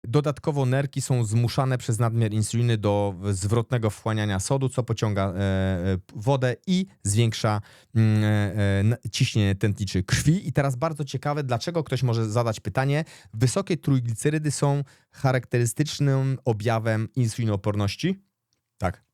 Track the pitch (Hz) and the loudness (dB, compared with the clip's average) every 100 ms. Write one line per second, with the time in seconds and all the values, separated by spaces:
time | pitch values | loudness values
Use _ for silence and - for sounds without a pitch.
0 | - 143 147 139 - 143 127 135 139 135 | 2 0 0 -2 -2 0 2 2 0 -6
1 | - 127 107 113 120 - 131 123 - 107 | 0 0 2 2 2 0 0 -2 -2 0
2 | 117 113 110 107 107 117 120 110 101 101 | 0 2 0 0 0 0 2 2 2 2
3 | 101 87 101 95 98 117 113 123 110 - | 0 -2 -4 -2 0 0 0 0 0 -2
4 | 110 110 104 95 - 139 131 - 117 113 | -4 -2 0 -2 0 0 0 -2 -2 -2
5 | 110 98 98 92 98 95 95 92 92 92 | 0 0 0 0 0 2 0 0 0 -2
6 | - - 107 139 127 120 - 185 190 _ | -4 -4 0 2 0 -2 -2 -2 -2 _
7 | 101 101 117 - 113 104 - - _ 113 | 0 2 2 2 0 0 -4 -20 _ 2
8 | 110 107 107 104 101 104 101 98 104 117 | 4 4 2 2 0 0 0 2 2 0
9 | - - 127 113 101 98 110 98 98 90 | -6 -2 0 2 2 2 0 0 -2 -2
10 | 90 - 139 180 143 151 139 123 160 151 | 0 2 2 2 0 0 0 0 -4 -4
11 | 139 131 147 147 135 120 - 170 143 131 | -6 -4 -4 -4 -2 -2 -2 -4 -2 -2
12 | 127 113 113 110 117 110 - 113 135 147 | 0 0 0 0 0 -4 -4 -2 0 -2
13 | 156 - - 110 127 196 196 165 - 135 | -4 -14 -16 0 0 0 -2 -2 2 0
14 | 117 113 151 156 151 - 147 143 139 _ | 0 -2 0 0 -2 0 0 0 -4 _
15 | _ - 131 127 - 120 120 - 151 - | _ -2 0 0 0 0 0 0 -4 0
16 | 143 135 135 131 127 107 110 113 113 110 | 0 2 0 -2 -2 0 0 0 0 0
17 | 110 - 117 - 113 101 107 101 101 - | -2 -2 -2 0 -2 0 -2 -2 -2 -2
18 | 165 190 _ _ _ _ _ _ 92 - | -4 -4 _ _ _ _ _ _ -6 -6
19 | _ | _